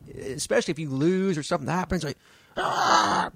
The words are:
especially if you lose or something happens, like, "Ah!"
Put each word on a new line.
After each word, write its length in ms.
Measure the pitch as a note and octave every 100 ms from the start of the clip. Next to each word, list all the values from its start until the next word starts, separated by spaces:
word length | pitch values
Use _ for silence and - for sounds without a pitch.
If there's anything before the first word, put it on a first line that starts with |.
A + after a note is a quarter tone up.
| - -
especially 540 | - C3+ - A3 -
if 80 | D3+
you 100 | D#3
lose 480 | C3 D#3 F#3 G3 D#3
or 60 |
something 240 | C3+ D#3+ B2+
happens, 380 | F3+ F3+ F#3 D#3
like, 120 | - _ - _ -
"Ah!" 720 | - - - - - - -